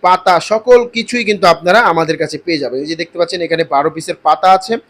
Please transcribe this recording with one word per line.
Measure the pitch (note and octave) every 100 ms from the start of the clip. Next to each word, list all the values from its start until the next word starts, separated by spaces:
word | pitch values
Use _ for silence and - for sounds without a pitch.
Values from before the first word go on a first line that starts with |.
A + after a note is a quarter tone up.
পাতা, | F3+ F#3 F#3+ E3+ -
সকল | A3 A#3 B3 A#3+
কিছুই | A3+ A3+ A#3+ A3
কিন্তু | G3+ F3+
আপনারা | E3 F3 G#3 A3
আমাদের | E3 D#3+ D#3+
কাছে | D#3 D3
পেয়ে | - D#3+
যাবেন। | C3 B2+
এই | D3+
যে | E3
দেখতে | E3 E3+
পাচ্ছেন | E3+ F#3 E3
এখানে | E3 E3
বারো | C#3+ D3+
পিসের | D#3+ D#3+ E3+ D#3
পাতা | - F#3 F#3+
আছে, | F#3 A#3 -